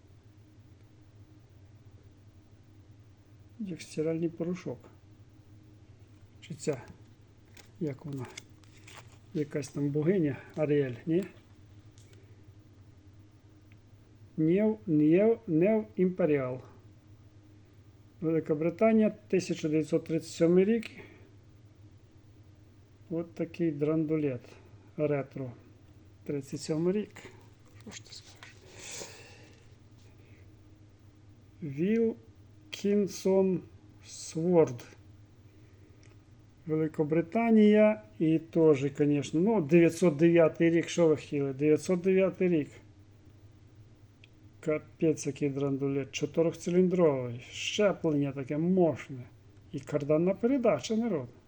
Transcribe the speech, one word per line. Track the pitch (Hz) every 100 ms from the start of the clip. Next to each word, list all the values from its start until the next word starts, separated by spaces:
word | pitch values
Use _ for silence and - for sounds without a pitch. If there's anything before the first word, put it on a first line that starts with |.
| - - - - - - - - - - - 104 - 101 120 - - - - - - - - - - - - - - - - - - - - -
Як | 196 156
стиральний | - - 156 165 165
порошок. | 165 170 180 147 120 - - - - - - - - - - - - - - - -
Чи | -
ця, | 160 - 131 - - - - - - - - - -
як | 151 131 143
вона? | 139 120 - - - - - - - - - -
Якась | 160 147 151 131
там | 147 143
богиня | 147 156 202 151 120 - -
Аріель, | 147 147 131 120 -
ні? | 165 - - - - - - - - - - - - - - - - - - - - - - _ - _ - _ - - - - -
Нєв, | 156 190 214 214 -
Нєв, | 151 151 175 220 226 -
Нєв | 156 190 220 214 -
Імперіал. | 185 180 165 143 127 127 - - - - - - - - - - - - - - - -
Велика | 160 160 160 151
Британія, | 170 170 220 220 214
тисяча | - - 190 - 170 160
дев'ятсот | 156 151 160
тридцять | 160 160 -
сьомий | - 170 180 196
рік. | 226 - - - - - - - - - - - - - - - - - - - - - - -
От | 165 170
такий | - 160 - 170
драндулет. | 143 147 160 156 156 147 123 - - - - - -
Ретро. | 147 143 127 139 127 - - - - - - -
Тридцять | - 147 139 139
сьомий | - 156 175
рік. | 208 190 - - - - - - -
Що | -
ж | - -
ти |
скажеш? | - - - - - - - - - - - - - - - - - - - - - - - - - - - - _ - _ - - - -
Вілкінсон | 156 139 185 226 226 - - - - - - - 202 208 185 - 190 190 190 180 - - - - -
Сворд. | - - 160 170 170 143 120 - - - - - - - - - - - - - - - - - - 165
Великобританія. | 156 156 160 151 165 170 226 233 220 208 214 214 214 - -
І | 160 160
теж, | 160 170 160 135 139 143
конечно, | 147 147 127 156
ну, | 196 220
дев'ятсот | 139 170 165 160 180 139
дев'ятий | 170 170 156 - 170
рік, | 165 -
що | - 165
ви | 147
хотіли? | - 147 139
Дев'ятсот | 131 151 151 151 180
дев'ятий | 190 190 190 185 185
рік. | 165 139 - - - - - - - - - - - - - - _ - - - -
Капець, | 156 151 - - 160 151 147
який | 135 143
драндулет. | 135 139 135 139 139 131
Чотирьохциліндровий. | - 143 170 165 160 180 175 185 180 160 135 123 120 -
Щеплення | - - - 208 170 165 147 139
таке | 139 131 151
мощне. | 170 190 165 113 - 131 117 - - - -
І | 143
карданна | - 147 139 156 175
передача, | 190 233 277 233 143 - 220
народ. | 233 160 120 -